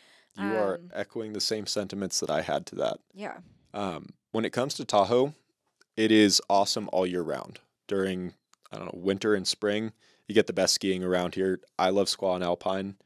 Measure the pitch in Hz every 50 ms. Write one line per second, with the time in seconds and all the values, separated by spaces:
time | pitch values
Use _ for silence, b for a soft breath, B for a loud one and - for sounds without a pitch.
0 | b b b b b b b - 98 101 104 110 104 98 90 85 85 87 - 98
1 | 101 - - 117 110 110 107 101 - - 110 107 101 - - 107 101 92 - 101
2 | 98 87 - - - 76 76 78 80 - 73 71 - - - - 71 - - -
3 | _ _ _ 190 208 - - - - - - _ _ _ - 104 101 190 82 73
4 | 71 - - _ _ _ - 110 113 - - 120 127 143 - - 139 - - 101
5 | 98 92 120 123 131 147 151 _ _ _ _ _ _ _ _ _ _ _ _ -
6 | 110 110 110 110 107 101 92 - - - 98 98 101 - - 117 104 - - 92
7 | 92 92 90 90 82 78 69 65 - - - - _ _ _ _ _ - 101 98
8 | 95 95 92 92 90 87 - _ _ _ _ _ _ - - 104 92 - - 90
9 | 87 95 98 98 - 110 107 98 90 - - - - 104 101 107 110 110 - b
10 | b b b b b b 101 110 101 - 92 95 92 - - - - 95 95 92
11 | 92 90 90 90 90 87 - 92 92 95 92 87 - _ _ - 90 92 95 101
12 | 95 - - - 98 95 90 90 90 87 87 - - 95 95 95 98 98 101 -
13 | _